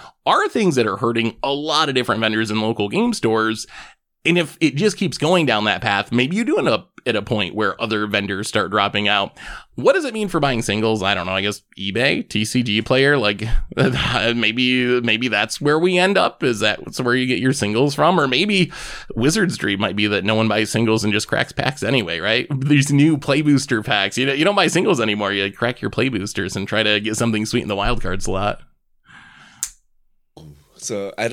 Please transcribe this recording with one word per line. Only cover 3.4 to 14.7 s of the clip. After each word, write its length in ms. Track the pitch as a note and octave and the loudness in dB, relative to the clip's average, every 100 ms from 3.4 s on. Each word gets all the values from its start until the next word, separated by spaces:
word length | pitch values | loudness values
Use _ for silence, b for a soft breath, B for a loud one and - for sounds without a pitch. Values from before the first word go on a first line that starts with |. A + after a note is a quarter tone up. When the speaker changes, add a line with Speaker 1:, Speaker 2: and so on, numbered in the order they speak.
| A2 A2 - B B B _ _ - | 0 -2 -8 B B B _ _ 0
Speaker 1:
And 120 | F3 | 2
if 200 | D#3+ - | 0 0
it 160 | D#3+ C3+ | 0 2
just 220 | G#3 F#3 | 0 0
keeps 200 | F#3 - | -2 0
going 280 | D#3 F3+ D3 | 2 2 4
down 180 | A2 | 2
that 180 | G#2 F2+ | 2 0
path, 300 | G#2+ G2+ G#2 | 0 0 0
maybe 240 | A#2+ B2+ F#3 | 0 0 0
you 80 | |
do 140 | A#3 F4 | 0 0
end 100 | - | 0
up 240 | A2 - _ - | 0 -4 _ -4
at 80 | G#2+ | -2
a 60 | |
point 340 | G2 G#2+ F2+ - | -2 -2 -2 -2
where 260 | G#2 - | -2 -2
other 240 | A#2 G#2+ G#2 | -4 -2 -2
vendors 420 | G2+ G2 G2 G2+ | -2 -2 -4 -4
start 220 | G#2+ F#2 | -2 0
dropping 380 | G#2 G2+ G#2 G#2 | 2 0 0 0
out. 300 | G2+ G2 B B B B - | 0 -2 B B B B 0
What 180 | C#3+ | 2
does 120 | C#4+ D4 | 2 0
it 80 | |
mean 140 | A3 G#3 | -4 -2
for 120 | F3 | 0
buying 220 | C#3+ B2 | 0 0
singles? 400 | G#2+ G#2 A2 A2 | -2 0 0 0
I 120 | F#2+ | 0
don't 120 | G2 F2 | -2 -2
know. 80 | |
I 80 | F#2+ | -2
guess 200 | G2 G#2 _ - | -2 -6 _ -12
eBay, 500 | G2 G2 C3+ E3+ - | -6 -2 0 0 -2
T 180 | - G#2+ | -4 -2
C 180 | B2+ | 0
G 180 | A#2+ G#2+ | 0 -2
Player, 360 | G#2+ C3 C#3 C#3+ | 0 2 2 2
like, 260 | G#2 G#2 G#2+ A#2 | 0 -2 0 0
<laughs> 760 | - - C3 C3 - A#2+ A2 A#2+ | 0 0 0 0 -2 0 0 0
maybe, 640 | A2 A2+ B2+ | 0 0 0